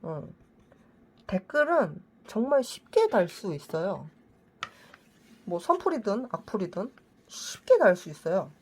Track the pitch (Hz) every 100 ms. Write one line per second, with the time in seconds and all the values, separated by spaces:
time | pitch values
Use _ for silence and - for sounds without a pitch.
0 | 165 156 - - _ _ _ _ _ _
1 | _ _ - 185 - 294 294 339 202 156
2 | - _ - - 247 285 247 - _ -
3 | 440 254 175 - 196 147 - 160 180 175
4 | 151 _ _ _ _ _ - - - -
5 | _ _ _ - - 175 - 349 381 320
6 | 214 208 240 - - 214 185 - 226 -
7 | _ _ _ - - - - 494 240 180
8 | - 151 - 185 143 -